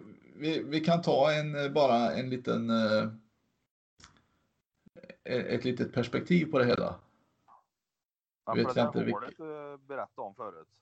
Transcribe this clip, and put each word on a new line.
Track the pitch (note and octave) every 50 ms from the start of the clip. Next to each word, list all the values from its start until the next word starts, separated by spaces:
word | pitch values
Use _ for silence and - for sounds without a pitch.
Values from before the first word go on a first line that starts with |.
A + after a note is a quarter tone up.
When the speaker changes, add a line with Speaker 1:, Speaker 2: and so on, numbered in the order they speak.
| - - - - - B1 C#2
Speaker 1:
vi, | G2 C#3+ D#3 D#3+ C3+ -
vi | C#3 D3 D#3+
kan | D#3 E3+ E3+ E3+ F3
ta | E3+ C#3 C3 C#3 D#3 D3+
en, | D3+ D3+ D3+ D3 C#3+ C#3+
eh, | C#3 C#3
bara | D#3 C#3 B2+ A#2 A#2+ A#3 A2 -
en | G#2 B2+ B2+
liten, | B2+ B2+ - - A#2 A2+ A#2 A#2
eh, | A2+ A2+ A2 G#2+ A2 G#2+ A2 A2+ A2 - - _ _ _ _ _ _ _ _ _ _ _ _ _ _ _ - - _ _ _ _ _ _ _ _ _ _ _ _ _ _ _ _ _ - - - - - _
e-, | - B2 B2 - - -
ett | A#2+ -
litet | B2+ B2+ - A#2 - -
perspektiv | B2+ A#2 - - B2 - - F3 F3 D#3 D#3
på | D3+ C3
det | A#2+
hela. | A#2+ A#2 - - F2+ F2+ - - _ _ _ _ _ _ _ _ _ - _ _ _ _ _ _ _ _ _ _ _ _ _ _ _ _ _ _
Speaker 2:
Ja, | A2+ A2+
Speaker 1:
Vet | A2 A#2
Speaker 2:
för | B2+ B2
det | B2
Speaker 1:
jag | A#2+ A2+ -
Speaker 2:
där | A#2
Speaker 1:
inte | A2+ A#2 G#2+
Speaker 2:
hålet | G2+ A#2+ -
Speaker 1:
vilk- | - -
Speaker 2:
du | D#3+ D#3 D3+ D3+ D3 C#3+ C#3+ C#3
berättade | C3+ C3+ C#3 B2+ G#2 - _ - A#2+ G2+
om | G2
förut. | - A2+ G2+ E2+ D#2+ D#2+ _ _ _